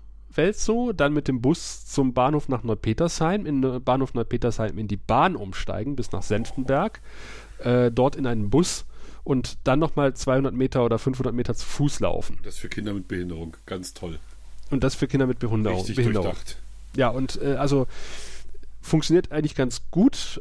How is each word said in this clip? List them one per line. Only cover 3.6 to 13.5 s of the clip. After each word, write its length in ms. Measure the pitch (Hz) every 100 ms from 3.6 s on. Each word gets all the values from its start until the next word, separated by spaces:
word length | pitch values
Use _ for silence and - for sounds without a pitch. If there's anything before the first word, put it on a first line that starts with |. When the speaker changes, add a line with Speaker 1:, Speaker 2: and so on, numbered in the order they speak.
Speaker 1:
Neu-, 180 | 131 123
Bahnhof 340 | 123 131 131
Neupetersheim 640 | 120 113 120 120 113 110 107
in 100 | 107
die 80 | 101
Bahn 400 | - 117 175 147
umsteigen, 580 | 95 - - 90 120
bis 160 | 139 113
nach 120 | 98
Senftenberg, 800 | - 107 117 - 135 139 214 - - - - - - -
äh, 320 | 123 123 123
dort 260 | 113 135 -
in 100 | 131
einen 220 | 113 101
Bus 340 | 131 180 - - - - -
und 340 | - 135 120 -
dann 140 | - 135
noch 160 | 160
mal 200 | - 139
zweihundert 400 | - - 131 135
Meter 300 | 120 131 135
oder 140 | 117 113
fünfhundert 360 | - 127 127
Meter 200 | 120 123
zu 100 | 117 -
Fuß 340 | - 143 -
laufen. 400 | 92 82 - -
Speaker 2:
Das 140 | 101 -
für 100 | 92
Kinder 260 | - 104
mit 120 | 101 90
Behinderung, 480 | 95 90 82 82